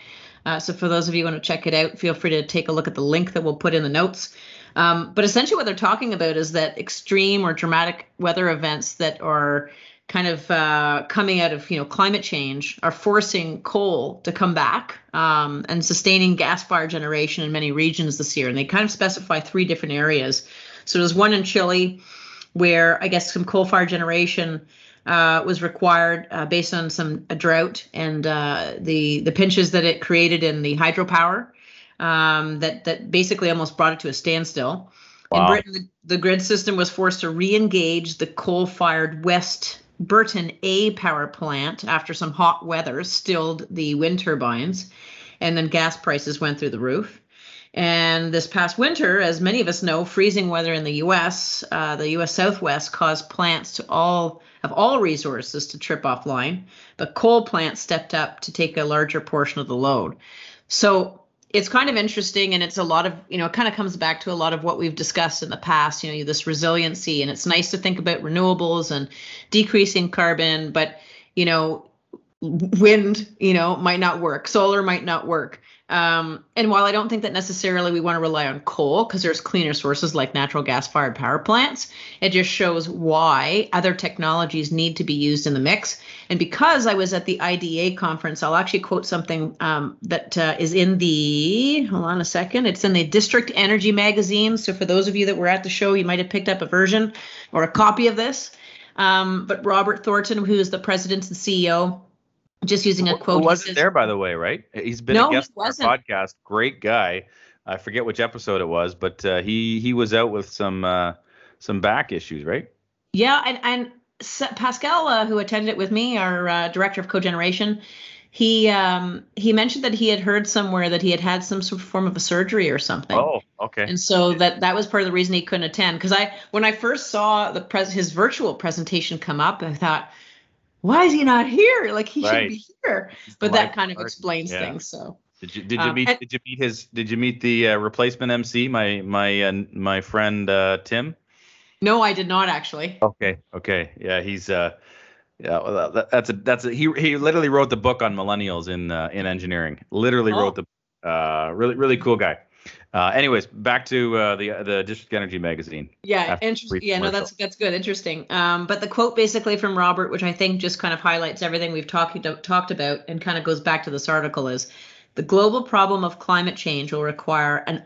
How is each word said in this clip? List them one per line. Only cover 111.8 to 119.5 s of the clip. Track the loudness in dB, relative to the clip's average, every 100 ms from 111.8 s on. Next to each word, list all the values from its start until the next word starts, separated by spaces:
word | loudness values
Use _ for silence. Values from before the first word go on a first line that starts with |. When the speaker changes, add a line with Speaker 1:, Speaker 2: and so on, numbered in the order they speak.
Speaker 2:
back | 0 0 -2
issues, | -6 -8 -8
right? | -4 -6 -6 _ _ _ _
Speaker 1:
Yeah, | 0 2 2
and, | 0 -4
and | -2 -2 -6 -12 _ -18
S-, | -14 -8 -8
Pascal, | -4 -4 -2 0 0 2
uh, | 2 2
who | 0
attended | 0 -2 -2
it | -2
with | -2
me, | 0 0 0
our, | 0 0 0
uh, | 0 0
director | 0 -2 -2
of | -4
cogeneration, | -2 0 0 0 0 0 -2 -8 -20 -20 -20 _
he, | 0 4 6 6
um, | 4 2 2 -2 -8 -12
he | -2 2